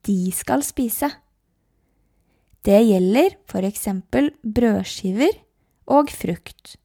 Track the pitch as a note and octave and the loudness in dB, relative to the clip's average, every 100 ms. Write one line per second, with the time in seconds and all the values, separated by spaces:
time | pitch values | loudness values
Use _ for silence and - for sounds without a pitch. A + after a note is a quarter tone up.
0 | - G3 F#3 - - C4+ C#4+ - A#3+ - | -2 -2 -2 -6 -4 -4 -2 -6 -6 -4
1 | D4 - _ _ _ _ _ _ _ _ | -6 -6 _ _ _ _ _ _ _ _
2 | _ _ _ _ _ _ - G3+ A3+ F#3+ | _ _ _ _ _ _ 4 6 6 4
3 | F#3 A#3 F#4 - - G3 F#3+ G#3 G#3+ F#3+ | 2 2 2 -2 -10 -6 -6 -6 -6 -6
4 | - B3 C#4+ - A3+ G#3+ A#3 G3 F#3+ - | -4 -2 -2 -4 -4 0 2 0 -4 -8
5 | F#3+ G3 D#4+ - _ _ _ _ - C#4 | -6 0 0 0 _ _ _ _ 0 2
6 | C#4+ - F#3 F3 - - - - | 2 -4 -6 -8 -10 -20 -20 -20